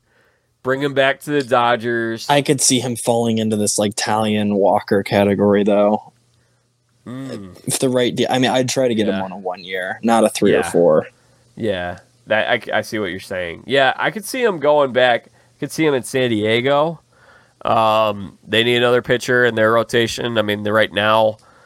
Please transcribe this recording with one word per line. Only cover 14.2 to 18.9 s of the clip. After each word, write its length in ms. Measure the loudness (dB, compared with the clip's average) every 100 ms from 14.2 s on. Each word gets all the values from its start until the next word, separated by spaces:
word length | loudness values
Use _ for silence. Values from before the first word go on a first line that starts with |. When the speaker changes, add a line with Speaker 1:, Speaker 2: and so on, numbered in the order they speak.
| -8
Speaker 1:
see 180 | -4
him 160 | -2 0
going 340 | 2 2 2
back. 360 | 2 2 2 -4
I 300 | _ _ _
could 100 | -8
see 160 | -2 0
him 80 | 0
in 80 |
San 280 | -2 -2 0
Diego. 720 | 0 0 0 2 0 0 -4 _ _ _ -20 _ -8 -2
Um, 720 | 2 2 2 0 -2 -10 -16 -4
they 180 | 0 2
need 120 | 2
another 260 | 2